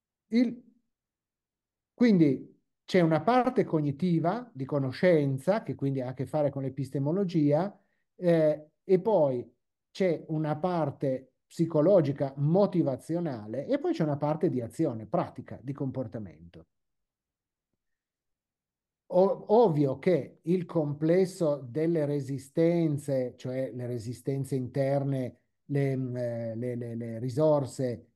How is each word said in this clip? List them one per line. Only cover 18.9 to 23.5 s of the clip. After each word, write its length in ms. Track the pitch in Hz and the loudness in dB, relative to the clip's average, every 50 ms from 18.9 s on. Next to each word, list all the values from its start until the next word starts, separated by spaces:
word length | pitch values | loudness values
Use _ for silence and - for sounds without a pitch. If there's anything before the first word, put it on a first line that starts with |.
| _ _ _ - | _ _ _ 0
O-, 420 | 180 180 190 196 170 - - - 208 | 2 4 4 4 2 -2 0 4 6
ovvio 440 | 233 240 190 151 147 147 131 127 131 | 6 6 6 4 4 2 2 0 0
che 420 | - 185 175 139 123 - - _ | 0 2 2 2 0 -4 -12 _
il 220 | - 156 180 185 170 | -2 0 0 0 -2
complesso 1000 | - - 165 151 147 143 147 156 160 175 190 190 180 185 - 170 151 147 - 135 | -2 -2 -2 -2 -2 -2 -2 0 2 4 4 2 0 0 -2 0 0 0 -2 -6
delle 400 | 120 113 151 160 170 170 156 147 | -8 -4 -2 -2 0 0 0 0
resistenze, 1300 | 143 147 143 131 123 139 127 - - - 165 165 170 175 170 165 156 143 139 - - 135 131 127 123 123 | -2 -2 -4 -4 -6 -8 -8 -10 -6 0 2 2 2 4 2 2 0 0 -2 -4 -2 -2 -2 -2 -4 -6
cioè 340 | - - 127 | -10 -10 -8